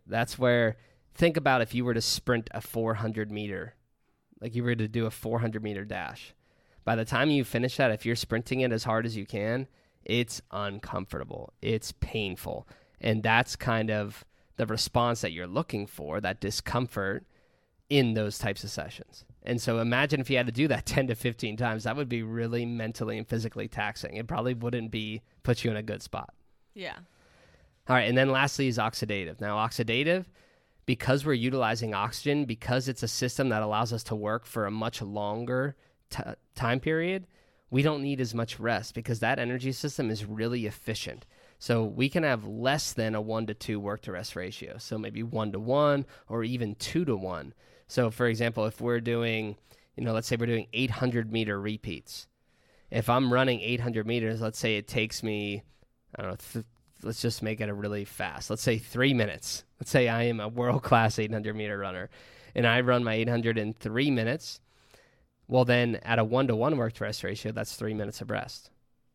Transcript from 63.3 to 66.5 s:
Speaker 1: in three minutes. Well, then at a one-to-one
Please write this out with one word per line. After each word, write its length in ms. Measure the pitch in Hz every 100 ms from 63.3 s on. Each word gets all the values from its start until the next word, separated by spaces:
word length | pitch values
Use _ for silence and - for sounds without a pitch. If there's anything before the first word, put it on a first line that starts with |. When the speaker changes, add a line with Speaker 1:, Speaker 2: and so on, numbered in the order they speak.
| 120 113 113
Speaker 1:
in 160 | 107
three 380 | 110 - 113 143
minutes. 480 | 127 113 151 - - _ _ _ - _ _ _ _ -
Well, 180 | 127 123
then 300 | 123 120 110
at 220 | - 117
a 40 |
one-to-one 540 | 110 123 135